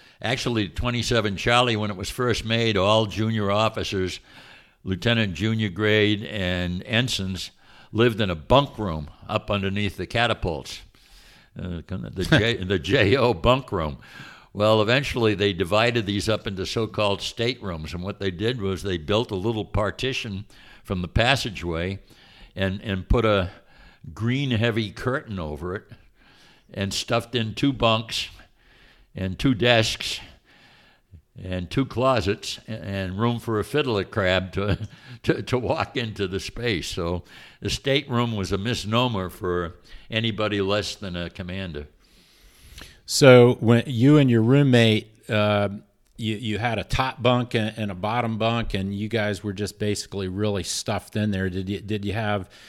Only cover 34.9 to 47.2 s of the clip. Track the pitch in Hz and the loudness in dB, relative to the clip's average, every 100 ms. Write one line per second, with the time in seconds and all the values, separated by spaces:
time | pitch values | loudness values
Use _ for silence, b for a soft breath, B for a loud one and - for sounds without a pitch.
34.9 | - - 120 - - 104 127 101 156 - | -14 -20 -4 0 0 -2 -2 0 -2 -2
35.9 | 131 113 101 95 95 - 113 120 87 - | -4 -4 -4 -4 -4 -8 -6 -2 -2 -4
36.9 | - 85 87 B B B B - - 135 | -4 -2 -4 B B B B -6 -4 -2
37.9 | 135 135 120 117 107 92 95 110 - 101 | -2 -2 -2 -2 -4 -4 -4 -4 -6 -2
38.9 | 113 127 101 90 - 90 90 85 - b | 0 0 -2 -8 -6 -4 -4 -4 -10 b
39.9 | b b 110 113 104 107 101 95 104 98 | b b -4 -4 -2 -2 -2 0 -2 -4
40.9 | - 98 87 85 - 90 95 92 73 73 | -8 -10 -8 -8 -10 -10 -8 -8 -10 -14
41.9 | _ b b b b b b b b b | _ b b b b b b b b b
42.9 | b - - 135 123 120 - 113 117 147 | b -6 6 10 12 10 6 4 4 2
43.9 | 117 135 151 135 113 113 139 139 123 113 | 2 6 8 6 6 6 6 6 6 6
44.9 | 107 - _ - 107 104 104 101 101 - | 4 0 _ -2 0 2 2 0 -4 -14
45.9 | _ _ - 110 104 107 101 117 107 98 | _ _ -8 -4 -4 -4 -2 -2 -2 -2
46.9 | - 131 - | 0 0 0